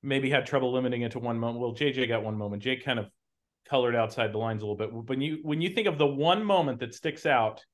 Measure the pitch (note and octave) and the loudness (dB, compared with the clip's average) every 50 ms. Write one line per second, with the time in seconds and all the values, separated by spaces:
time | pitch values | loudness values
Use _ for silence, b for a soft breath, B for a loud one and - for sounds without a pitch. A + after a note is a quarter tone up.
0 | - C#3 C#3 C3+ C3 C3 C#3+ C3+ B2+ - - C3+ C3 B2 B2 B2+ B2+ B2 B2 A#2+ | -2 0 0 2 2 4 2 2 2 2 0 2 2 2 0 0 0 0 0 -2
1 | A#2+ A2+ - B2+ A#2 A#2+ A#2 A#2 A#2 A#2 A#2 A#2+ B2 A#2+ A2+ A2 D3 C#3+ B2+ C3 | -2 -4 -4 -4 -4 -2 -2 -2 -2 -2 -2 -2 -4 -4 -2 0 0 0 2 2
2 | B2+ A#2 A#2 A2 G#2+ A2 G#2+ G#2+ G#2 G#2 G2+ G2+ - B2+ C3 B2+ - C#3 B2+ A2+ | 0 0 0 0 0 -2 -4 -4 -4 -4 -6 -4 -2 -2 -2 -2 -2 -4 -2 -2
3 | G2+ - _ _ _ _ _ _ _ _ _ _ _ - - C3+ B2 A#2+ A#2 A#2 | -4 -8 _ _ _ _ _ _ _ _ _ _ _ 0 0 2 2 4 2 2
4 | A2+ A2+ - - A#2 G#2+ G2+ G#2+ A2+ A2+ A2 G#2+ G#2+ G#2 G#2 G2 G#2+ A2 A#2 A2+ | 0 0 0 -2 -2 0 0 -2 -2 -2 -2 -4 -4 -6 -4 -4 -4 -6 -6 -10
5 | A#2 A#2+ C3+ C3 C#3 D#3 D#3 D#3 D#3 D#3 D3+ D#3 E3+ F#3 F#3 A#3 G#3+ G3+ D#3+ C#3+ | -6 -4 -2 -2 -2 -2 -4 -6 -4 -4 -2 0 -2 0 0 0 0 0 4 4
6 | D3+ C#3+ C#3 C3+ D3+ E3 F3+ G#3 A3 G#3 G3 F#3 D#3 C#3 B2+ A#2+ B2 A#2 - - | 4 4 4 2 4 4 4 4 4 2 4 4 4 2 -2 -4 -6 -8 -10 -6
7 | - A#2 D3 - - D#3+ C#3 B2 A2+ G#2+ G#2+ - - _ | -6 -6 -6 -2 0 2 4 4 4 2 0 -4 -18 _